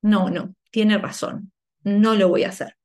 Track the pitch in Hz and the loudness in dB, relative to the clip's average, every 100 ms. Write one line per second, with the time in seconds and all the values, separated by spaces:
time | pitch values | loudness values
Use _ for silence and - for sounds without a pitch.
0 | 208 208 180 175 - - _ - 214 208 | 2 2 0 -4 -8 -14 _ 0 2 2
1 | - - - - 202 _ _ _ 202 202 | -2 -8 -10 -10 -14 _ _ _ -2 2
2 | 214 220 185 170 - - - _ | 4 4 2 2 -2 -6 -12 _